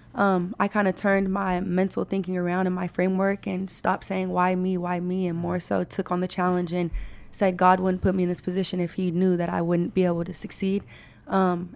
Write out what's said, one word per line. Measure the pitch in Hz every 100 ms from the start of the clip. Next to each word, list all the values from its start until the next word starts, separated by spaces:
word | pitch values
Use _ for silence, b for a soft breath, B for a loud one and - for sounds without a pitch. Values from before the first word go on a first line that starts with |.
| B -
Um, | 202 185 180 -
I | 202
kinda | 214 196
turned | 185 202 196 196
my | 196 190 180
mental | 190 180 190 - 190
thinking | 196 175 185
around | 175 180 185
and | 180
my | 175
framework | - 185 190 196 202 190
and | 185 190
stopped | - 185 190 -
saying, | 190 185
"Why | 180 185 185
me, | 185 185
why | 175 175
me?" | 180 185 180
and | 170
more | 175 180
so | - 196
took | 180 - 185
on | 180
the | 185
challenge | - 180 180 175
and | 180 170 B B B B
said | - 190 180
God | 185 185
wouldn't | 190 185
put | 196
me | 185
in | 180
this | 180
position | - 180 185 180
if | 175
he | - 180
knew | 170 190 175
that | 170
I | 180
wouldn't | 170 175 175 185
be | 180
able | 170
to | 175
succeed. | - 196 - 190 196 B B B B -
Um, | 190 185 175 175